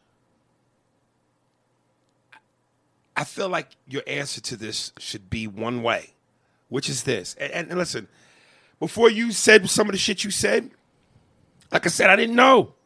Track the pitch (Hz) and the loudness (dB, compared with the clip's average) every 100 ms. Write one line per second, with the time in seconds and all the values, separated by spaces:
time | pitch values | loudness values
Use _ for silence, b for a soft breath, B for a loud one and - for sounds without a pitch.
0 | _ _ _ _ _ _ _ _ _ _ | _ _ _ _ _ _ _ _ _ _
1 | _ _ _ _ _ _ _ _ _ _ | _ _ _ _ _ _ _ _ _ _
2 | _ _ _ - _ _ _ _ _ _ | _ _ _ -20 _ _ _ _ _ _
3 | _ - 147 - 196 175 147 _ - 131 | _ -10 -8 -6 -4 -4 -8 _ -12 -12
4 | - 143 143 - 107 117 107 110 - - | -8 -8 -8 -10 -10 -10 -10 -10 -10 -14
5 | - - 95 113 110 98 110 123 117 98 | -14 -14 -10 -8 -8 -8 -6 -4 -2 -2
6 | - _ _ _ _ _ - 123 147 131 | -4 _ _ _ _ _ -10 -8 -6 -6
7 | 131 113 90 - 143 175 165 180 175 123 | -4 -4 -4 -10 -10 -8 -6 -6 -6 -6
8 | 98 b b b b b b b 160 - | -12 b b b b b b b -8 4
9 | 240 214 233 208 - 214 185 - 214 196 | 4 4 -4 0 8 8 6 0 0 0
10 | - 202 202 185 202 220 - _ _ _ | -2 -4 -4 -2 0 0 -2 _ _ _
11 | _ _ _ _ _ _ - - 175 - | _ _ _ _ _ _ -4 0 0 2
12 | 196 196 233 240 262 262 135 _ | 4 4 4 4 6 6 4 _